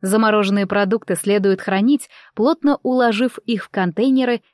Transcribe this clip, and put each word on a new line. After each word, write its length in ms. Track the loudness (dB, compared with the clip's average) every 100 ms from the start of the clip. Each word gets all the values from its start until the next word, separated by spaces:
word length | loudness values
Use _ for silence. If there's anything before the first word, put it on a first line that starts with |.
Замороженные 680 | 0 0 2 2 2 0 0
продукты 480 | -2 0 -2 -4 -6
следует 440 | 0 0 2 0
хранить, 480 | -2 0 2 0 -2 -20 -20
плотно 440 | -2 0 2 0 0
уложив 560 | 0 0 2 2 -2 -4
их 260 | -6 -6
в 40 | -6
контейнеры 720 | -4 -4 0 0 2 0 -2 _